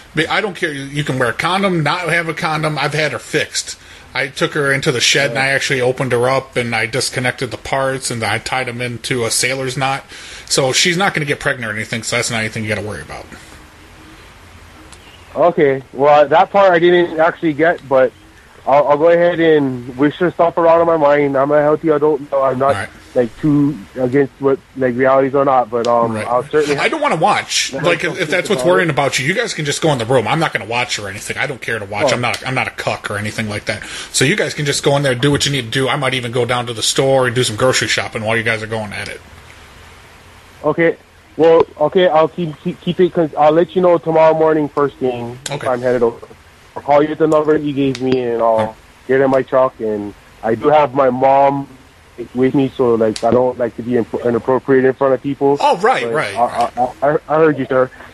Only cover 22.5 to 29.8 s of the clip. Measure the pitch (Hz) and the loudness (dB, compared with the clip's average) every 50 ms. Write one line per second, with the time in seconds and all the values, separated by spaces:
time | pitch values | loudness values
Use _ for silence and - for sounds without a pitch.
22.5 | 131 127 139 139 139 - - - - - - - - 127 123 113 - - - 156 | 0 2 2 0 0 0 -4 -10 -12 -18 -14 -4 -2 -2 -2 -2 -2 -2 0 2
23.5 | 143 147 143 143 - 95 98 - - 131 127 127 127 143 139 127 _ - 139 135 | 2 2 2 0 -2 -4 -10 -12 -6 -4 -2 0 2 2 0 0 _ -2 0 0
24.5 | 135 - - _ - 131 131 127 117 123 131 131 135 135 139 135 131 143 139 143 | 0 -2 -4 _ -6 -4 -2 -2 0 2 2 4 4 4 2 2 2 0 2 2
25.5 | 127 127 120 107 123 120 113 120 120 117 117 113 110 107 104 113 123 127 123 147 | 2 2 0 0 -2 -2 0 0 2 2 2 0 -2 -4 -4 -2 -2 -2 -2 0
26.5 | 151 156 147 147 143 143 175 233 - 302 294 285 254 160 - - 143 107 - - | 0 0 0 0 0 0 -2 -2 -2 -2 -2 -2 0 0 0 0 0 0 -2 -4
27.5 | - - - - 262 269 254 175 170 - - 247 - - 175 - 190 180 175 - | -4 -4 -4 -6 -6 -2 -2 0 0 0 -2 -4 -4 -4 -4 -2 -2 -2 -2 -2
28.5 | 202 127 127 170 185 185 180 160 135 143 139 131 - - 127 151 190 247 233 185 | -2 0 2 2 2 2 2 0 0 0 0 0 -2 -2 -2 -2 -2 -2 -4 -4
29.5 | - - 151 143 135 - | -6 -6 -4 -4 -4 -2